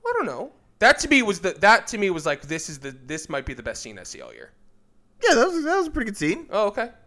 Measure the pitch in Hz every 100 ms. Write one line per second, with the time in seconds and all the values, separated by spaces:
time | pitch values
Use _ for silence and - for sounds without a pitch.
0 | 466 480 233 123 277 _ _ _ 233 359
1 | 302 277 220 175 180 156 196 226 - 226
2 | 196 165 151 143 143 160 160 147 139 131
3 | 127 151 - 143 135 123 117 - 113 101
4 | 90 - 60 57 60 _ - _ _ _
5 | _ _ 453 233 330 339 302 392 330 302
6 | 226 202 151 285 - 202 202 202 240 -